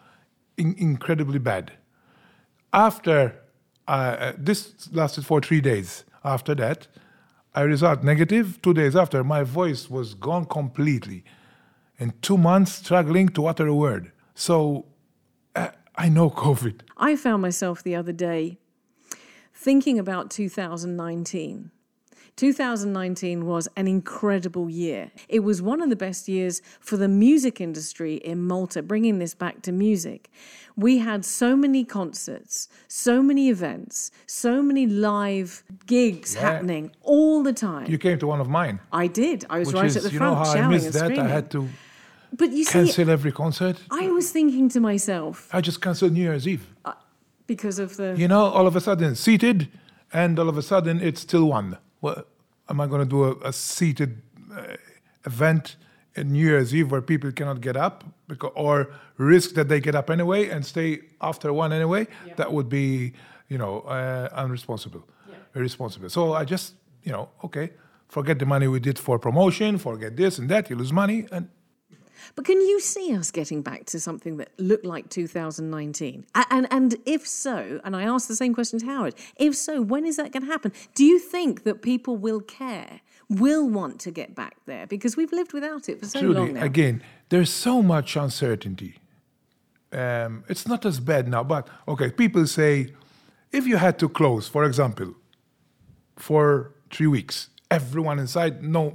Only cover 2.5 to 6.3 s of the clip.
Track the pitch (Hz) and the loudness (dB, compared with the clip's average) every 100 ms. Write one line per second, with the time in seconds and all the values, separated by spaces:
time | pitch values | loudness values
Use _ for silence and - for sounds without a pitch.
2.5 | _ _ 196 214 - 170 151 123 - _ | _ _ 4 4 4 2 4 4 0 _
3.5 | _ _ _ - 139 127 117 127 - 147 | _ _ _ -2 0 0 -2 -4 -2 0
4.5 | 202 - _ 160 160 151 - 139 151 - | 0 -4 _ -6 -2 -2 -4 0 0 2
5.5 | 156 135 107 90 - - _ 139 | 2 2 0 -4 -12 -20 _ -4